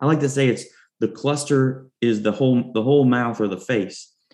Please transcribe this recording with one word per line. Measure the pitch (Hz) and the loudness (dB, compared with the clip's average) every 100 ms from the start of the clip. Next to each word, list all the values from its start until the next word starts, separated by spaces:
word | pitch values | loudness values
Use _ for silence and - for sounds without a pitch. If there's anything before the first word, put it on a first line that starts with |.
I | 139 | 0
like | 151 | 0
to | 139 | 0
say | 135 131 | 0 0
it's | 110 - _ _ - | 0 -6 _ _ -6
the | 107 | -6
cluster | - 139 147 - 139 131 131 - _ | -4 -4 -4 0 2 0 -2 -12 _
is | 120 107 | 0 0
the | 107 | 0
whole, | 104 131 120 120 | 0 2 2 0
the | 110 | -2
whole | 117 143 | 2 4
mouth | 127 123 117 107 | 4 2 0 -2
or | 104 | -4
the | 92 | -4
face. | - 117 95 - - _ _ | -4 -2 -2 -8 -20 _ _